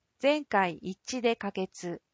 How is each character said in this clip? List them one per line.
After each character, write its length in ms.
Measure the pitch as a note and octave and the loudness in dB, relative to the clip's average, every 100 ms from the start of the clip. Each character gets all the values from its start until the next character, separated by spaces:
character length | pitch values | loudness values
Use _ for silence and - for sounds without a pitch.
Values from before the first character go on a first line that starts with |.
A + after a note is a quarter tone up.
| _ - | _ 0
全 260 | C4+ D4+ | 2 2
会 340 | C#4+ G3+ F#3 D#3+ | 2 2 2 0
一 200 | F3+ F#3+ - B3+ | -8 -10 -6 0
致 20 | |
で 160 | A#3 A#3 | 0 0
可 140 | G3+ | -4
決。 500 | F#3+ F#3+ - F3 E3+ _ | -4 -6 -6 -8 -8 _